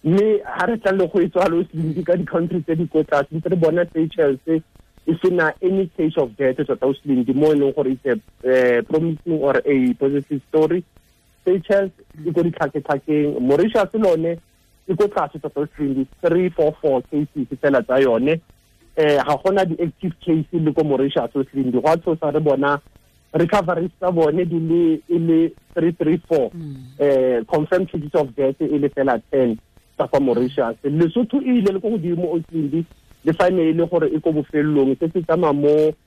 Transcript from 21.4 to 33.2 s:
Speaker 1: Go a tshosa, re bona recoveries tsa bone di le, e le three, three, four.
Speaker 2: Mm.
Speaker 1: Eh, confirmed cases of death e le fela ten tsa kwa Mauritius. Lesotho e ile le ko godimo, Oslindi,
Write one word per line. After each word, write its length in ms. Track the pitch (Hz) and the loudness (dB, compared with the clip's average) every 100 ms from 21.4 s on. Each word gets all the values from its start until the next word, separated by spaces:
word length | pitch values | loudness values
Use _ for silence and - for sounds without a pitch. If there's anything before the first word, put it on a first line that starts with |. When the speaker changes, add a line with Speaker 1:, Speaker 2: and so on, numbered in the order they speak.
| 131 139 127 | -4 -2 -2
Speaker 1:
Go 160 | 120 143 | 0 2
a 40 | 165 | 0
tshosa, 340 | 180 160 151 | 0 -2 -2
re 80 | 147 | 0
bona 400 | 151 135 143 143 _ _ _ _ _ 160 | 2 2 2 -2 _ _ _ _ _ -2
recoveries 540 | 170 208 175 165 165 _ | 2 2 0 -2 -4 _
tsa 100 | 180 | -2
bone 360 | 170 156 160 175 | 2 2 2 0
di 120 | 170 | -2
le, 420 | 160 170 165 156 - | 0 2 2 0 -2
e 100 | 170 | -2
le 340 | 165 165 165 - _ | 2 2 2 -2 _
three, 180 | - 165 | -2 -2
three, 240 | 170 156 170 - | 0 0 -2 0
four. 240 | 160 160 | 0 0
Speaker 2:
Mm. 220 | 170 156 135 127 135 | -6 -12 -14 -16 -2
Speaker 1:
Eh, 440 | 143 135 131 123 110 | 2 4 2 0 0
confirmed 440 | 156 156 180 185 | -2 0 0 -2
cases 240 | 175 147 | -6 -2
of 200 | 175 139 | -2 -2
death 220 | 120 135 139 | -2 -2 0
e 180 | 151 143 | -2 0
le 100 | 143 | -2
fela 320 | 143 135 117 _ | 0 0 -2 _
ten 280 | 139 123 110 _ _ _ - | 0 0 -2 _ _ _ -6
tsa 100 | - | -2
kwa 120 | 143 | 0
Mauritius. 560 | 135 117 127 135 117 113 | 2 0 -2 -2 -4 -4
Lesotho 600 | 143 151 170 226 240 277 | -4 0 0 0 -2 -2
e 160 | 254 247 | 0 0
ile 140 | 196 | 2
le 80 | 190 | -2
ko 100 | 214 | -4
godimo, 420 | 220 170 170 175 | -4 -4 -4 -2
Oslindi, 520 | 165 160 165 143 160 165 - _ - | -4 -4 -4 -2 -4 -6 -14 _ -6